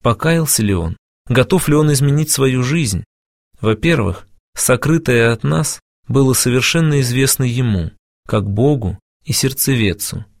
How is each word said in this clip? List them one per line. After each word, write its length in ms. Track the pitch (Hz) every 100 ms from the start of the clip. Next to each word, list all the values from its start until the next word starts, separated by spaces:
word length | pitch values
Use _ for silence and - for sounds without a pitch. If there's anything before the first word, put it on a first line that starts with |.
Покаялся 580 | - 117 160 165 156 -
ли 100 | 107
он? 240 | 95 82 - _ _ -
Готов 400 | 123 123 185 -
ли 60 |
он 160 | 151 151
изменить 360 | 139 143 147 151
свою 320 | - 131 127
жизнь? 400 | 127 165 127 92 - _ _ _ _ _
Во-первых, 640 | 107 110 165 156 95 85 - _ _
сокрытое 760 | - - 123 135 165 160 120 117
от 120 | 113
нас 360 | 139 160 151 - _ _ -
было 260 | 127 131
совершенно 680 | 123 127 123 120 165 156 143
известно 420 | 127 123 135 -
ему, 480 | 127 120 120 98 80 - _ _ -
как 220 | 107 98
Богу 480 | 101 139 143 95 101 _ _
и 80 | -
сердцеведцу. 920 | - 131 135 - 127 104 - - - - _